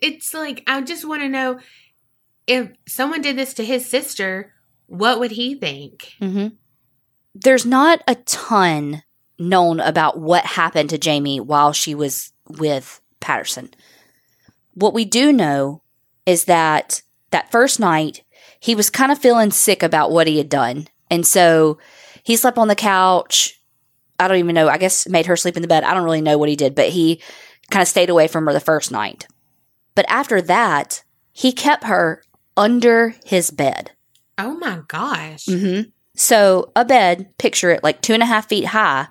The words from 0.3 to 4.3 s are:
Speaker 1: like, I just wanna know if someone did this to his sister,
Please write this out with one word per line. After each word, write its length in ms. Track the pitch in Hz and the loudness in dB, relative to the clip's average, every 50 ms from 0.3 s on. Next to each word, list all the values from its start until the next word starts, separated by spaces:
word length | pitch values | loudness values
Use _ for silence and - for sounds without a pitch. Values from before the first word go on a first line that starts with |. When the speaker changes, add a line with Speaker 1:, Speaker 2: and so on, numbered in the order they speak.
| 320 | -10
Speaker 1:
like, 280 | 320 311 294 254 - - | -10 -10 -10 -12 -8 -6
I 140 | - 269 277 | -6 -6 -4
just 240 | 262 302 339 320 330 | -6 -8 -10 -12 -10
wanna 220 | 302 311 294 285 269 | -10 -8 -8 -6 -6
know 320 | 269 262 262 254 254 254 - _ _ _ _ _ _ _ _ _ _ _ _ _ _ _ _ - | -4 -4 -4 -6 -6 -10 -14 _ _ _ _ _ _ _ _ _ _ _ _ _ _ _ _ -2
if 220 | 247 254 233 - - _ _ - | -2 -2 -4 -6 -14 _ _ -12
someone 340 | - - 262 294 320 311 | -8 -6 -4 -4 -4 -4
did 140 | 277 285 262 262 | -4 -4 -4 -4
this 160 | 262 262 - | -6 -6 -8
to 100 | - 220 | -8 -6
his 240 | 226 262 240 240 - | -4 -4 -4 -4 -4
sister, 640 | 247 240 285 - - - 196 190 | -4 -4 -4 -6 -8 -8 -8 -6